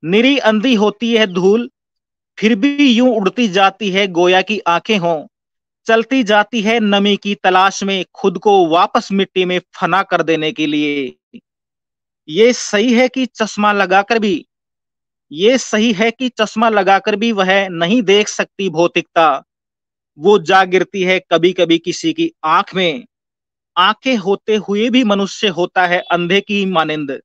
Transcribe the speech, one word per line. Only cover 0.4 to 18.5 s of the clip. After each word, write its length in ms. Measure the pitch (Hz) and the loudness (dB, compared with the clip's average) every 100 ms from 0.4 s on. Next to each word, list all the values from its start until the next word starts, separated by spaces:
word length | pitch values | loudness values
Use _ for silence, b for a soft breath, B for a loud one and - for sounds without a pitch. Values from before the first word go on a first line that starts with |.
| 214 214 208 233 | 0 0 0 2
होती 380 | 208 202 233 | 0 -2 -2
है 140 | 233 214 | 0 0
धूल, 420 | 180 185 214 240 _ _ _ _ _ _ - | 0 2 2 0 _ _ _ _ _ _ -4
फिर 180 | 208 226 | -2 0
भी 360 | 277 285 285 | 0 2 2
यूं 240 | 226 254 220 | 4 2 2
उड़ती 320 | 190 208 233 | -2 -2 -2
जाती 420 | 175 196 190 208 | 2 0 0 -4
है 180 | 185 202 | -2 -2
गोया 340 | 170 180 185 | 0 2 2
की 180 | 185 214 - | 0 -4 -2
आंखें 300 | 170 - 185 | -4 -2 -2
हों। 300 | 170 160 143 _ _ _ _ _ - | 0 -4 -6 _ _ _ _ _ 0
चलती 360 | 226 226 269 | 0 2 -2
जाती 380 | 208 208 208 240 | 2 0 0 -2
है 180 | 202 233 | -2 0
नमी 360 | 214 202 202 202 | 0 0 2 0
की 180 | 202 202 | -2 -2
तलाश 480 | 190 185 190 190 | 0 2 2 0
में, 220 | 196 196 175 | -6 -6 -8
खुद 240 | - 196 190 | -4 -4 -2
को 280 | 214 202 170 | 2 2 4
वापस 440 | 165 208 - - | 2 2 0 -2
मिट्टी 340 | 196 190 - 185 | -2 -2 -2 -2
में 140 | 180 - - | -4 -6 -6
फना 260 | 180 180 | -2 -2
कर 200 | 190 175 | 0 -2
देने 280 | 156 160 156 | 0 -2 -2
के 140 | 131 151 | -4 -4
लिए। 500 | 151 147 143 131 123 _ - _ _ _ _ _ _ _ _ _ | -2 -2 -4 -6 -10 _ -20 _ _ _ _ _ _ _ _ _
ये 220 | 156 226 | 2 2
सही 400 | 240 - 208 233 | 2 -4 -2 0
है 140 | 233 254 | 2 0
कि 180 | 262 254 | -2 -6
चश्मा 460 | - 214 - 208 | -6 -8 -2 0
लगाकर 480 | 202 190 190 196 226 | 0 2 0 2 -2
भी, 260 | 214 165 - _ _ _ _ _ _ _ _ | 0 -4 -8 _ _ _ _ _ _ _ _
ये 260 | 147 196 254 | -2 0 0
सही 340 | - 214 226 | 0 -2 0
है 180 | 185 226 | 0 -2
कि 180 | 226 254 | -2 -8
चश्मा 400 | - 214 - 226 | -4 -6 0 0
लगाकर 460 | 214 190 196 196 208 | 2 2 2 0 -2
भी 160 | 233 | -2
वह 360 | 214 185 196 196 | 0 0 0 -2
नहीं 320 | 170 170 240 | -4 0 0
देख 260 | 185 202 208 | 2 2 0
सकती 420 | - 196 | -6 -10